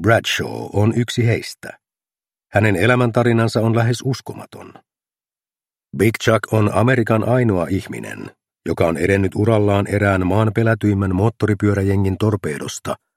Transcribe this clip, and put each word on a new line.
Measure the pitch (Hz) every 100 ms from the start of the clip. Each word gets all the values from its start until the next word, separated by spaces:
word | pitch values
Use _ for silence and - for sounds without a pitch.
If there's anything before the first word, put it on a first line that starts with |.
Bradshaw | 92 113 - - - 57 55
on | 101 107 117
yksi | 120 - 117
heistä. | 90 - - - - _ _ _ _ _ _ _
Hänen | 101 107 90
elämäntarinansa | 110 123 120 117 120 113 113 113
on | 110 113
lähes | 117 123
uskomaton. | 135 131 - - - - - - _ _ _ _ _ _ _ _ _ _ _ 69
Big | 110 -
Chuck | - 110 -
on | 110 104
Amerikan | 95 117 123 110 113 107
ainoa | 127 120 92 82
ihminen, | 95 - 57 53 52 50 - _ _ 82
joka | 80 85
on | 78
edennyt | 90 98 95 -
urallaan | 107 110 104 101 98
erään | 101 101 95 90
maan | 101 110 101
pelätyimmän | 113 110 104 98 95 92
moottoripyöräjengin | 110 - 107 101 104 98 95 98 95 92
torpedosta | 107 101 78 71 73 - - - _